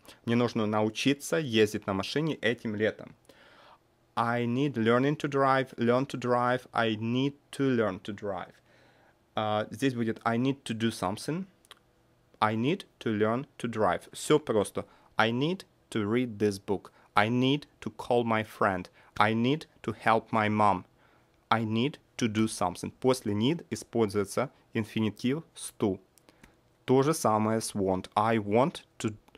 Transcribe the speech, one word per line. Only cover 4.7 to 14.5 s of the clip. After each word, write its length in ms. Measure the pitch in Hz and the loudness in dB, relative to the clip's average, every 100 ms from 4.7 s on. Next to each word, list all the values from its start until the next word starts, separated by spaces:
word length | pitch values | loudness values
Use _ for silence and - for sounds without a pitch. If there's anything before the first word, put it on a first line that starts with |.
| 120 | 2
learning 400 | 110 120 135 151 | 4 4 4 0
to 120 | 151 | -2
drive, 440 | 139 135 135 131 - | 2 4 4 0 0
learn 280 | 117 123 139 | 2 2 0
to 100 | 131 | -4
drive, 500 | 123 123 123 127 - | 0 2 2 0 -2
I 240 | - 113 107 | -2 0 0
need 360 | 113 123 139 139 _ | -2 0 -2 -4 _
to 120 | - | -2
learn 380 | 135 123 107 92 | 0 2 0 -2
to 100 | - | -8
drive. 480 | 104 104 92 95 - _ _ _ _ _ _ _ | -8 -6 -6 -10 -16 _ _ _ _ _ _ _
А, 320 | - 107 107 110 | -4 0 0 -2
здесь 220 | 113 135 | -2 -2
будет 260 | 120 113 107 - | 0 -2 -2 -2
I 120 | 117 | 0
need 280 | 131 139 - | 0 -2 -6
to 80 | |
do 180 | 113 113 | -2 -2
something. 540 | 113 92 107 - 160 190 _ _ - _ _ _ _ _ _ | 0 -4 -4 -6 -8 -8 _ _ -20 _ _ _ _ _ _
I 140 | 107 110 | 0 2
need 260 | 123 196 - _ | 0 -2 -6 _
to 120 | 117 | -4
learn 360 | 107 110 117 143 - | 0 0 0 -6 -10
to 100 | 120 | -8
drive. 400 | 110 98 85 - | 0 0 0 -4
Всё 260 | - - 151 | -12 2 2
просто. 460 | 147 | 2